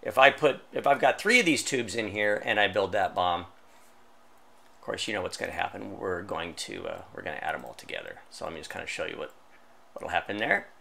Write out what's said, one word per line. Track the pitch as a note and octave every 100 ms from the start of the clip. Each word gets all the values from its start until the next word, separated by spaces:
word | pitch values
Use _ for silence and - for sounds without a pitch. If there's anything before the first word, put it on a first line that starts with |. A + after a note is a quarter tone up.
If | A#2+ B2+
I | C3+
put, | C#3 D3 B2+ -
if | - -
I've | C#3
got | C#3 A#2+
three | G3+ B3
of | F3+
these | C3+ -
tubes | C3 A2+ A2+
in | G#2+
here | G#2 G#2 G#2 -
and | G#2+
I | G2+
build | G2 G2
that | G2+ F#2
bom, | - F2+ F2
of | F2+ - - - - - - - - - - - - -
course, | - B2 -
you |
know | G#2
what's | F2+ -
gonna | -
happen. | - - G2+ G#2 G2
We're | G2 F2+
going | G2+ E2 E2+
to, | - - G2+ -
uh, | - -
we're | -
gonna | - D#2
add | - D#2
'em | -
all |
together. | - - G1+ G1+ G1+ -
So | - E2
let |
me | E2
just | -
kinda | - -
show | -
you | E2 D#2+
what, | D2 - - - - - -
what'll | - E2
happen | F2 - G#2
there. | A#2 F#3+ - -